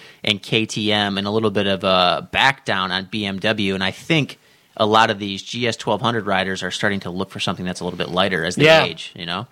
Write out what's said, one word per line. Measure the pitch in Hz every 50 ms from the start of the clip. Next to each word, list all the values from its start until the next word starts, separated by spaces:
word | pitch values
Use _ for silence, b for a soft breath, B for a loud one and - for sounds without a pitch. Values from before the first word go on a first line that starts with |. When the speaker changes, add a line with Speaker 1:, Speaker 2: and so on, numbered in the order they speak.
| B B B B
Speaker 1:
in | - 110 104 95
K | - - 123 113 110
T | 104 - 113 107 104
M | 104 104 104 101 98 98
and | 98
a | 101
little | 104 113 110 107
bit | 98 104 101
of | 101 98 92 101
a | 95 92 92 90 90 82 71 - -
back | - 98 120 135 139 - -
down | - 104 95 95 95
on | 90 95 95 90
B | - 107 104
M | 98 98 95
W, | 95 107 107 107 101 95 95
and | 95 95
I | 95
think | 95 - - - 170 156 131 - - b b b b b b b -
a | - 110
lot | 104 107 110 113 110
of | 107 98
these | 104 101 98 95
G | - - - 120 123
S | 117 110
twelve | - - 123 107 95
hundred | 120 117 117 113 95
riders | 101 95 95 95 95 95 90
are | 95 90
starting | - - - 104 101 98
to | - 95
look | 85 92 95 -
for | - 101
something | - 104 92 - 92
that's | 90 87 -
a | 87
little | 90 90 90
bit | 87 65
lighter | 82 92 95 101 92 80 80
as | 85 87
they | - 147
Speaker 2:
Yeah. | 156 160 160 135
Speaker 1:
age, | 87 82 - - - -
you | - 85
know? | 85 87 95 120 -